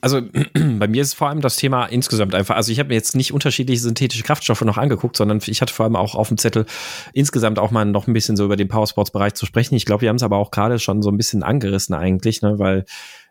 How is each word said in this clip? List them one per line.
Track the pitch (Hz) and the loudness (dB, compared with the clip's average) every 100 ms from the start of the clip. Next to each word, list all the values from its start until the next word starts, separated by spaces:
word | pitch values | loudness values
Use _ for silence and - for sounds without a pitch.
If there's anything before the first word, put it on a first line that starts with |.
also, | 131 135 | 0 0
<clears throat> | 120 131 147 | -2 -2 -2
bei | 151 151 110 104 | 0 2 2 2
mir | 117 | 2
ist | 143 | 0
vor | - 147 | -2 -2
allem | 151 | 0
das | 135 - | 0 0
Thema | 139 127 120 | 0 0 0
insgesamt | 120 - 110 98 92 | 0 0 0 2 2
einfach, | 98 101 | 2 0
also | 110 | 0
ich | 113 | 0
habe | 139 | 0
mir | 117 | 0
jetzt | - 131 | 0 -2
nicht | 131 | 0
unterschiedliche | 139 143 - 127 120 | 0 0 0 0 0
synthetische | 120 113 127 117 | 0 0 -2 -2
Kraftstoffe | 110 147 - 110 110 | -2 0 0 0 0
noch | 104 | 2
angeguckt, | 139 110 120 - | 0 0 -2 0
sondern | 104 107 104 | 0 0 -2
ich | 110 | -2
hatte | 127 | -2
vor | - 113 | 0 0
allem | 101 | 2
auch | 107 - | 0 -2
auf | 110 | -2
dem | 107 | 0
Zettel, | 117 110 107 - - - - | 0 0 -2 -6 -12 -14 -6
insgesamt | 135 143 127 110 104 | -2 0 2 0 0
auch | 101 | 0
mal | 113 104 | 2 2
noch | 101 123 | 0 2
ein | |
bisschen | 113 107 104 | 0 2 0
so | |
über | 101 101 | 2 0
den | 98 | 0
Powersports-Bereich | 110 107 - 101 101 101 - | 0 0 0 -2 0 -2 -2
zu | - | -2
sprechen. | 117 113 123 | 0 2 0
Ich | - | 2
glaub, | 104 | 2
wir | 113 | 2
haben's | 123 | 0
aber | 107 101 | 2 0
auch | 101 | 0
gerade | - 107 120 | 0 0 0
schon | - 101 | 0 0
so | 104 | 2
ein | 101 | 0
bisschen | - 104 | 0 -2
angerissen | 78 135 98 98 - 80 | 0 0 0 -2 -2 -2
eigentlich, | 92 92 113 110 | 0 2 0 0
ne, | 104 104 | 0 0
weil, | 95 95 95 - - - - | 0 0 -2 -12 -20 -20 -20